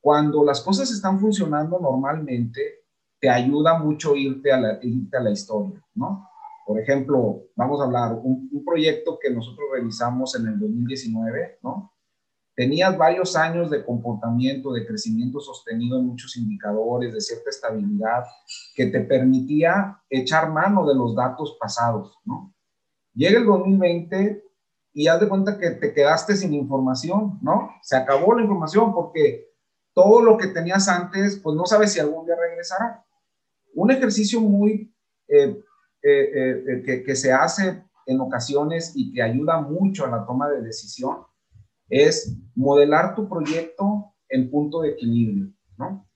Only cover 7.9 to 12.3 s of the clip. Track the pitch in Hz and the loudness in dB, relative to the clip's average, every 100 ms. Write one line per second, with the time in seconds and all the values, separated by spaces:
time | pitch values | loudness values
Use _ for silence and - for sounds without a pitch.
7.9 | 123 117 113 127 131 - 147 147 170 160 | -2 -2 -2 -2 -2 -4 -8 -2 0 0
8.9 | 151 - 151 139 120 117 - 135 131 117 | 0 -6 -4 -4 -4 -8 -10 -6 -6 -6
9.9 | 101 120 127 127 127 113 104 107 117 120 | -4 -4 -4 -4 -4 -4 -4 -4 -4 -4
10.9 | 131 117 110 113 135 170 - 127 185 196 | -6 -6 -6 -4 -6 -8 -10 -10 -10 -14
11.9 | _ _ _ _ | _ _ _ _